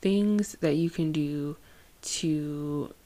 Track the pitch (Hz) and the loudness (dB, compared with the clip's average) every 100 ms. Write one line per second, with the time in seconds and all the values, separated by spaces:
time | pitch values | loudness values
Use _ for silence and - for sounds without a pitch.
0 | 190 202 208 208 208 - 165 147 170 170 | 2 2 4 2 0 0 2 2 2 0
1 | 160 151 143 147 143 151 - - - - | 0 0 -2 -2 -6 -8 -16 -20 -20 -16
2 | - - 165 156 147 147 147 147 - - | -8 -4 0 0 -2 -4 -4 -4 -4 -10